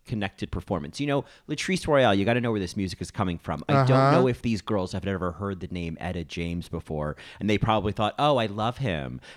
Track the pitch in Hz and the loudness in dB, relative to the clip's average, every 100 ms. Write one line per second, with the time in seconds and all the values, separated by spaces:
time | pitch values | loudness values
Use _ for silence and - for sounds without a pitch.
0 | - 110 98 - 104 95 - 92 71 - | -8 -4 -4 -6 -8 -6 -4 -4 -4 -6
1 | 143 143 - - - 151 - 185 - 143 | -2 -2 -4 -12 -10 -6 -2 -2 2 4
2 | 120 98 98 120 120 107 92 - 92 - | 6 6 4 2 2 0 -2 -2 -4 -4
3 | - - 92 85 - 73 - 139 131 131 | -8 -2 -2 -2 -4 -6 2 4 6 6
4 | 135 143 127 120 120 107 - 107 92 95 | 6 6 4 2 -2 -2 -2 -2 -2 -4
5 | 95 95 90 82 101 92 90 90 85 80 | -2 -2 -2 -4 -6 -6 -6 -6 -6 -6
6 | 90 90 78 85 85 85 - 82 - 76 | -6 -6 -6 -6 -4 -4 -6 -8 -6 -4
7 | 76 73 - - 98 104 110 110 101 98 | -4 -6 -12 -4 0 2 4 2 2 0
8 | 104 - 147 135 110 101 110 127 131 80 | -2 2 2 4 0 -2 -2 -2 -2 -2
9 | 65 64 - | -4 -10 -14